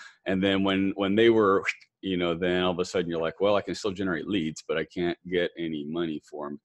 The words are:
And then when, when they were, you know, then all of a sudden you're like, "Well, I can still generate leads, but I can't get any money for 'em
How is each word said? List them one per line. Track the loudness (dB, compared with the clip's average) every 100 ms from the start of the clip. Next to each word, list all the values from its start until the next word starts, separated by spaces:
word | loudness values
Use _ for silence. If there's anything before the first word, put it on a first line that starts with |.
| -20 -10 -4
And | 0
then | 2 2
when, | 2 2 0 0
when | 0
they | 6 6
were, | 6 6 4 0 -6 -14 _
you | -4 -2
know, | -2 0
then | 0 2
all | 0
of | 0
a | -2
sudden | -2 -2
you're | -2
like, | -4 0
"Well, | 2 2
I |
can | 0 -4
still | -4
generate | -4 -4 -4 -2
leads, | -2 -2 -6 -4
but | -4
I | -4
can't | -2 -4 -4 -4
get | -2 -2 -4
any | -6 -6 -6
money | -4 -4 -6 -10
for | -12 -10
'em | -12